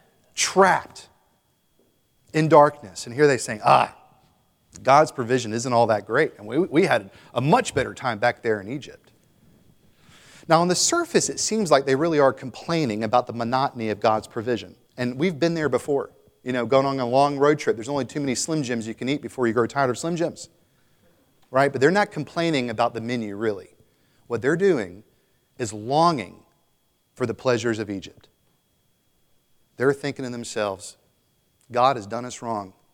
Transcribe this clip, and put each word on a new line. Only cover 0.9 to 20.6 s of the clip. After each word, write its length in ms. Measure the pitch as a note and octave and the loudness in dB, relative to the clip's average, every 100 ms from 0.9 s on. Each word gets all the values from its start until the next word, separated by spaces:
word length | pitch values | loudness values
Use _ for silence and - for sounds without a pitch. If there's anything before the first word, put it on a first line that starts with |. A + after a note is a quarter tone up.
| - - _ _ _ _ _ _ _ _ _ _ _ _ | -16 -20 _ _ _ _ _ _ _ _ _ _ _ _
in 160 | D#3 D#3 | -2 6
darkness. 580 | D#3 D3 - G2+ F2 - | 8 8 4 -12 -14 -8
And 80 | |
here 140 | A#2 D3 | 2 4
they 100 | B2+ | 4
saying, 220 | - G#2+ | -2 -2
"Ah, 320 | A#2+ C#3 A2+ - _ _ _ _ _ _ _ - | 4 4 4 -4 _ _ _ _ _ _ _ -4
God's 300 | - C#3 D#3 | 4 6 4
provision 400 | - A2+ B2+ A2+ | 0 -2 -2 -2
isn't 200 | A2+ B2+ | -6 -2
all 140 | A#2+ A#2 | 2 2
that 180 | G#2+ | 0
great. 280 | G2+ A#2 D#3 - | -2 -2 -2 -6
And 120 | G#2 | -6
we, 100 | C3 | -4
we 240 | F#3 D3 | 0 0
had 260 | F#3 B2 F#2+ - - | 2 0 -2 -16 -10
a 80 | - | -4
much 340 | C3+ A#3 A#3+ | 2 2 2
better 200 | - A2 | -4 -4
time 240 | G2+ B2+ A2 | -6 -6 -2
back 240 | A#2+ A#2 | -2 0
there 180 | A#2+ G#2+ | -2 -2
in 80 | G2 | -4
Egypt." 440 | C#3 A2+ - _ _ _ _ _ _ _ _ _ _ _ - - - - | -12 -14 -20 _ _ _ _ _ _ _ _ _ _ _ -20 -20 -14 2
Now, 120 | D#3+ | 4
on 80 | F3 | 4
the 60 | |
surface, 560 | F3 - E4+ E4+ F#3+ D#3 | 2 0 0 0 -2 -2
it 80 | C#3 | -4
seems 320 | - A3 F#3 | -4 -2 2
like 160 | C#3+ C#3 | 4 4
they 80 | |
really 240 | C3+ E3 D#3 | 0 0 2
are 140 | C3+ | 2
complaining 720 | C3 C3 - - E3 C#3+ G#2 | 0 -8 -12 -6 -2 -2 -2
about 220 | A2 B2 A#2 | 0 0 0
the 60 | |
monotony 560 | A#2 A#2 C3 C3+ B2+ A2 | -4 -4 -2 -2 -4 -6
of 100 | G2+ | 0
God's 260 | A#2 A2 - | 2 0 -2
provision. 480 | - A2+ A#2 F2+ - _ - | -8 -4 -4 -6 -20 _ -8
And 200 | B2 B2+ | -6 -2
we've 220 | F3 D3+ | -4 0
been 160 | E3+ | -2
there 140 | E3+ D3+ | 0 0
before. 420 | B2+ - C#3 A2 _ _ _ | -2 0 -2 -4 _ _ _
You 100 | B2+ | -6
know, 140 | B2+ A#2 | -4 2
going 180 | C3+ | 4
on 160 | C#3 C3+ | 4 0
a 60 | A#2+ | 0
long 320 | C3 C#3+ C#3+ | 2 2 4
road 200 | C#3+ D3+ | 2 4
trip, 180 | - A2 | 0 -2
there's 120 | A2+ | -4
only 160 | C#3+ | -4
too 160 | B2 D#3 | -4 -4
many 140 | C#3 | -4
Slim 280 | C3 - D#3+ | -4 -2 -2
Jims 240 | B2+ A#2+ A2 | -2 -4 -6
you 60 | |
can 160 | A2+ B2 | -6 -4
eat 140 | C#3+ | -4
before 240 | A#2 - A#2+ | -6 -2 0
you 80 | |
grow 120 | A2+ A2+ | 2 0
tired 220 | C#3 C3+ | 0 -2
of 80 | A#2 | -2
Slim 200 | E3 E3+ | -4 -4
Jims. 340 | E3 - - _ | -4 -6 -16 _